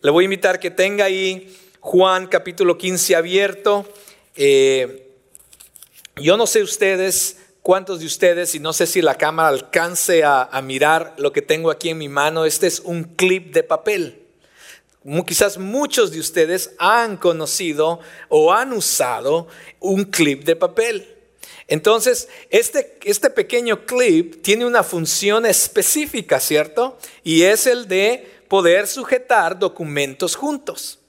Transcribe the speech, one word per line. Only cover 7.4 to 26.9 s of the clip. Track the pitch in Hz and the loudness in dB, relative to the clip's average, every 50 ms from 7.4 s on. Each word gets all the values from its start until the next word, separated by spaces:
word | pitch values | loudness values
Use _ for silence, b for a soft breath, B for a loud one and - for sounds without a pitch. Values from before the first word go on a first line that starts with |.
| b b b _ _ | b b b _ _
cuántos | - 180 196 190 196 190 170 | 2 2 2 2 -6 -10 -10
de | 160 | -8
ustedes, | 156 - - - 180 175 170 175 170 - | -10 -4 2 2 2 2 2 -2 -4 -6
y | 156 | -6
no | 143 160 156 | -6 -6 -2
sé | - 180 165 | -2 -2 0
si | - 185 | 0 2
la | 170 156 135 | 2 2 2
cámara | - - 151 156 160 165 156 | 2 -2 0 2 2 2 2
alcance | 139 131 - - - 170 165 170 180 165 - - 180 165 156 | 2 0 -4 -2 -2 -2 0 0 -4 -4 -2 2 2 4 4
a, | 147 143 135 127 | 4 4 2 0
a | - - 135 | -2 -4 -8
mirar | 135 131 135 135 143 151 160 160 160 156 - - | -8 -6 -2 0 2 4 2 2 0 -4 -10 -4
lo | 139 147 139 | -4 -2 -2
que | 147 | -2
tengo | 143 - 156 160 165 165 | -2 -2 -2 -2 0 -2
aquí | 151 156 - 165 | -2 -2 -6 -8
en | 160 160 | -8 -8
mi | 156 143 | -10 -6
mano. | 139 143 143 151 160 165 160 | -2 0 0 0 0 0 -2
Este | 156 151 - - | -2 0 0 -2
es | 175 160 - | -2 -2 -4
un | - 180 175 170 160 | -8 -8 -8 -8 -8
clip | 165 - - 180 185 185 190 180 160 143 | -10 -4 -2 0 0 0 0 -4 -2 -2
de | 160 156 | -2 0
papel. | - 165 156 - 208 214 190 170 135 113 - _ _ _ B B B B B B B B B B B B _ _ | 0 -4 -4 -2 -4 -4 -4 -4 -8 -10 -20 _ _ _ B B B B B B B B B B B B _ _
Mu-, | 139 143 165 180 | -6 -4 -4 -4
quizás | - 170 - 180 180 - | -2 0 2 2 0 0
muchos | 175 190 190 214 269 294 285 - - 226 180 | -4 -12 -6 -4 -2 -2 -2 0 0 0 0
de | 156 160 | -2 -8
ustedes | 156 - - 180 160 156 175 185 180 - - - | -10 -6 0 0 0 0 0 -6 -6 -10 -8 -2
han | 165 185 214 240 233 226 202 | 0 2 2 2 0 -2 -6
conocido | - - 175 170 165 156 143 - - 185 170 151 147 156 160 170 170 B B B B B B | -2 -2 -2 -2 -2 -4 -6 -6 -6 -4 -4 -2 0 0 0 0 -4 B B B B B B
o | - 151 156 165 185 | 2 4 4 6 4
han | 220 247 269 254 | 2 0 -2 -4
usado | 214 165 - - - 139 123 120 110 113 135 151 165 170 165 B B B B B _ | -4 -4 -4 -2 -2 -2 -2 -4 -4 -2 -2 -2 -2 -4 -6 B B B B B _
un | - 185 190 190 202 | -4 -2 -2 -2 -2
clip | 196 196 - 165 147 139 135 143 | -4 0 0 0 0 0 -2 0
de | 156 165 | -2 0
papel. | 165 - 175 170 - 226 233 226 202 - - - _ _ _ _ B B B B B B B | 0 0 -2 0 -2 -2 -2 -2 -8 -10 -14 -20 _ _ _ _ B B B B B B B
Entonces, | - 156 160 208 220 226 214 247 247 - - B B B B B | -6 0 2 2 2 4 2 0 0 -2 -4 B B B B B
este, | - 202 233 - - 294 - - - - - | 2 2 2 2 -2 -4 -4 -4 -10 -12 -4
este | 202 208 - - 269 | -4 -2 0 0 0
pequeño | 254 - - - - 240 240 233 220 220 220 | 0 0 -4 0 -2 -2 0 -2 -4 -4 -4
clip | - 254 247 247 233 170 160 175 165 - - | -6 -2 0 2 4 4 2 2 -2 -8 -10
tiene | - - 202 226 240 | -2 -2 0 0 0
una | 240 240 233 190 | 0 2 2 0
función | - - 175 160 151 - - 190 202 208 226 226 | 0 -2 -6 -4 -4 -4 -2 0 0 0 2 2
específica, | 226 185 - - - - - 185 - - 311 302 - - 247 190 - 160 165 | 2 2 2 0 0 0 -2 0 0 0 -2 -4 -4 -6 -10 -4 -2 -2 -2
¿cierto? | - - 156 147 151 151 - - 240 262 | 0 0 0 0 0 0 -2 -2 -2 -2